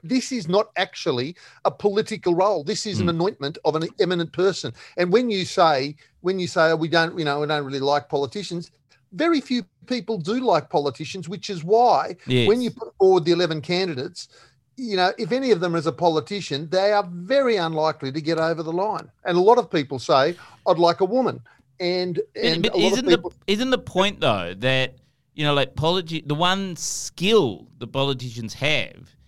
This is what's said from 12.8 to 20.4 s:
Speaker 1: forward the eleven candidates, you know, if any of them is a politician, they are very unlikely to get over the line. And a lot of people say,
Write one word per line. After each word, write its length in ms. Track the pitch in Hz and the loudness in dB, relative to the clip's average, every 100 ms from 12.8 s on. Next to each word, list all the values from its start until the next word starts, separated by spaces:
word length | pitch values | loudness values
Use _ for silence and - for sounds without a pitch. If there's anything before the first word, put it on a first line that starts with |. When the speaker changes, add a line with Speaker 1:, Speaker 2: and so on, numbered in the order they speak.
| 440 - | -12 2
Speaker 1:
forward 280 | 190 185 | 4 6
the 80 | 165 | 4
eleven 280 | 170 175 160 | 2 0 -2
candidates, 680 | 139 175 190 135 - - - _ - _ _ - | -4 -2 -2 -4 -10 -12 -18 _ -20 _ _ -12
you 180 | 240 190 | -4 0
know, 160 | 180 190 | 2 0
if 140 | 190 | -2
any 180 | 247 269 | -2 2
of 80 | 185 | 2
them 160 | 180 | 2
is 140 | 165 131 | 0 -2
a 40 | |
politician, 760 | 120 175 156 - 202 - 139 160 | 0 0 0 -2 -6 -6 -8 -2
they 220 | 185 196 | 0 2
are 120 | 208 190 | 2 -2
very 440 | 175 180 269 262 214 | -8 -2 0 2 0
unlikely 560 | 165 160 156 151 135 | 0 0 0 -2 -6
to 80 | 143 | -6
get 180 | 151 160 | -2 0
over 240 | 160 160 | 0 -2
the 100 | 160 | -4
line. 380 | 175 208 185 143 _ | -4 -4 -4 -10 _
And 120 | - 180 | 0 4
a 40 | |
lot 180 | 190 240 | 6 6
of 100 | 185 | 4
people 260 | 165 131 - | -2 -2 -4
say, 380 | - 143 147 175 | 2 4 4 0